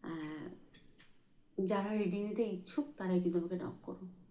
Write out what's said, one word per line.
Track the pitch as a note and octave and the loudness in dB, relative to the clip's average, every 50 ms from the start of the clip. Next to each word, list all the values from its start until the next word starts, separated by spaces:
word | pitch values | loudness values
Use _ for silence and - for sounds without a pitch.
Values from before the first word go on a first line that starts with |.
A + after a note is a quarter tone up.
| - | -6
আহ, | - E3 D#3+ D#3 D3+ D#3 D#3 D3 F3+ F3+ - - - - - - - - - - - - - - - - - - _ - - G3 | -6 -6 -4 -4 -6 -6 -8 -8 -10 -10 -12 -18 -20 -20 -20 -20 -20 -20 -20 -20 -20 -20 -20 -20 -20 -20 -20 -20 _ -2 0 2
যারা | F#3 G#3 G3+ G3 G#3 G#3+ | 4 4 2 2 2 2
রিডিং | G#3+ G#3 F3+ F3 G3+ G#3 | 2 2 2 2 0 0
নিতে | G#3 G#3 - A#3 | -2 0 0 0
ইচ্ছুক | G#3+ F#3+ F3+ - - - - D4 - - - | 0 0 -4 -6 -4 -2 -2 -2 -2 -2 -4
তারাই | - F#3 F#3 F3+ | 0 4 4 6
কিন্তু | F3 F3 E3 F3 | 4 4 2 2
আমাকে | E3+ F3 F#3 | 2 2 -2
নক | F3+ - - - - - | -2 -4 -4 -6 -8 -10
করো। | - F#3+ - F#3 - - - - - | -10 -10 -10 -10 -14 -14 -16 -20 -20